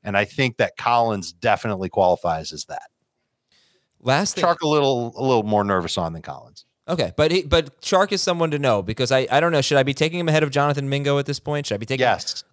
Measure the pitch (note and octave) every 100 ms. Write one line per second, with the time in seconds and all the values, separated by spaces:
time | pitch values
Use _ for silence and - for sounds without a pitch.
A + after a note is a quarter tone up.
0 | G#2 G2+ G2+ - C3 - G#2+ - A#2+ A#2+
1 | A#2 G#2 F2+ - A#2 G2+ A2+ F#2+ F#2+ -
2 | F#2 F2 E2+ D#2+ D#2 D2+ - E2 - _
3 | _ _ _ _ _ _ _ _ _ _
4 | A#2+ C#3 G3+ - E3+ E3+ D#3 D3+ C#3 B2
5 | A#2 - C3 A#2+ G#2+ G#2 G2+ F#2+ E2 -
6 | E2 E2 D#2 C#2 D2 - _ _ - E3
7 | G2 - D#3 F3+ D#3+ E3 C#3+ _ - F#3+
8 | G3 G3 - E3+ E3 D3 C#3 G#2+ F#2+ G#2+
9 | B2 C3 C3 C#3 E3+ D#3 C3 C#3+ C3+ C3+
10 | D#3+ F3 E3 D#3 D3+ C#3 C#3+ C#3+ C#3 C#3
11 | C#3+ C#3+ C#3 C#3 - D3 C#3 G2+ A2 C3
12 | B2 G2 - - -